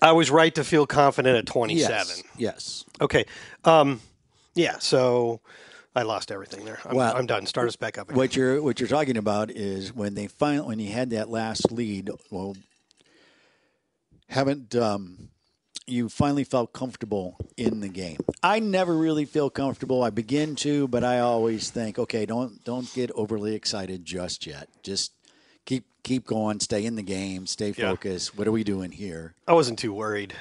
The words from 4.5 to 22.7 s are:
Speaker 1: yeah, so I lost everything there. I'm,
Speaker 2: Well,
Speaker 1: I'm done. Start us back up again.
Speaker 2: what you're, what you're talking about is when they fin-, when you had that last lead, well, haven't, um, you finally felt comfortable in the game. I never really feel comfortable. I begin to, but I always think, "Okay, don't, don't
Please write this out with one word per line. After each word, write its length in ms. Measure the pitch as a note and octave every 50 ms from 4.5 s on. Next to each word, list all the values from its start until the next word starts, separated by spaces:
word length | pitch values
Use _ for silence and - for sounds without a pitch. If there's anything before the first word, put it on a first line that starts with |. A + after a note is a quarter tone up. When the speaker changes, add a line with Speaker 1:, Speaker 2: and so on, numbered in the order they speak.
| _
Speaker 1:
yeah, 220 | F3 E3 B2+ - -
so 600 | - - D3 C3+ B2+ B2 B2 B2 A#2+ A#2 A#2 A2 - - - - - - - - - _ _
I 80 | B2+ A#2
lost 280 | A2 G#2+ F#2+ - -
everything 360 | G#2+ G2 G2 - - G2 G#2+
there. 120 | A2 A2 - -
I'm, 100 | - B2+
Speaker 2:
Well, 200 | C3 B2+ A2+ A#2
Speaker 1:
I'm 80 | B2+ B2+
done. 200 | A#2+ A#2+ G#2 G2
Start 220 | G2+ - C3+ A#2+ A#2
us 80 | G#2+
back 200 | - - A2 -
up 120 | A2 G#2 -
again. 100 | - B2+
Speaker 2:
what 180 | C3 B2 -
you're, 240 | C3 C3 B2+ C3 C#3+ D3+
what 180 | C#3 A#2 -
you're 80 | C3 G#2+
talking 280 | C3 D3+ D#3 C3 B2+
about 340 | A2+ G#2 G#2+ G#2 G#2 G#2+ A2
is 440 | - - G#2 G2 G2 G2 F#2+ F#2+ A#2+
when 180 | B2 G2+ G2+ G2
they 120 | G2+ G#2
fin-, 400 | G2+ - - D3 D3 D3 C#3+ -
when 120 | B2 A2+ A2
you 140 | G#2+ G2+ G#2
had 160 | A#2+ B2+ B2+
that 200 | A#2 A2 A2 A2
last 420 | A#2 A2+ A2 A2 A2 - - - A2+
lead, 380 | A#2 A#2+ G#2+ G2+ F#2+ F#2+ - - - - _
well, 240 | G#2+ F2+ F#2+ G2+ G2 F#2+ - _ _ _ _ _ _ _ _ _ _ _ _ _ _ _ _ _ _ _ _ _ _ _ _ _ _ _ _ _ _ _ _ -
haven't, 460 | - C3 C#3 C3+ C#3 C#3 B2 G#2 A#2+
um, 560 | A#2+ A#2 G#2+ G2+ G2+ G2 F2+ F2+ G2 G#2+ - - _ _ _ _ _ _ _ - - -
you 220 | - B2+ A#2+ A#2+ G#2+
finally 360 | - - D3 C#3+ C#3+ C#3+ C3
felt 280 | - - B2+ A#2 - -
comfortable 640 | - C3 B2+ A2 - A#2 G#2+ G#2 G2+ F#2 F2+ - - G2 - _
in 240 | - A#2+ A2 A2 A2
the 80 | G2+ G2
game. 300 | F2+ F#2 F#2 E2+ D#2 - - - - - -
I 160 | F3+ G#3 A3+
never 360 | A3 G#3 F#3+ F#3 F#3 F3 E3+
really 300 | D#3+ D#3+ D#3+ D#3 D3+ D3
feel 260 | C3 - D3+ C#3+ C3+
comfortable. 520 | - - C#3 C3+ A#2+ - C#3 B2+ C3 B2+ B2
I 80 | A#2
begin 460 | G#2 A#2 A2+ G#2+ C3+ D3 D#3 D#3 D3
to, 320 | A#2+ - C#3+ D3 C#3+ C#3+ B2+
but 160 | A#2+ A#2+ A#2+
I 160 | B2 B2 B2
always 500 | A#2+ A#2+ A#2+ A2+ A2+ A#2 A2+ G#2 F#2+ -
think, 280 | - A#2+ A2+ A2 G2+ -
"Okay, 280 | A#2 - - A2+ G#2+
don't, 360 | G2+ A2+ A#2+ C3 A#2+ G#2 - _
don't 280 | A#2+